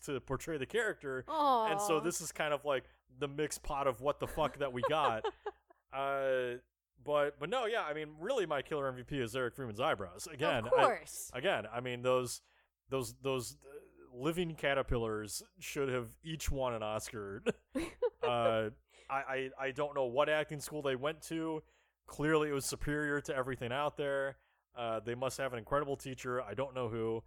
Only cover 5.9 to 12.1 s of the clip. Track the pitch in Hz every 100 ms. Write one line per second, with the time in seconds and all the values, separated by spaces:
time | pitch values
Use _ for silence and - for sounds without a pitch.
5.9 | 131 139 139 135 131 123 123 - _ _
6.9 | _ 131 147 143 - 151 254 226 226 165
7.9 | 151 151 156 180 269 175 143 - 151 135
8.9 | 127 120 143 117 131 123 123 127 104 151
9.9 | 117 98 - - 147 151 139 107 - 285
10.9 | 190 156 - - 127 160 151 107 117 127
11.9 | 123 123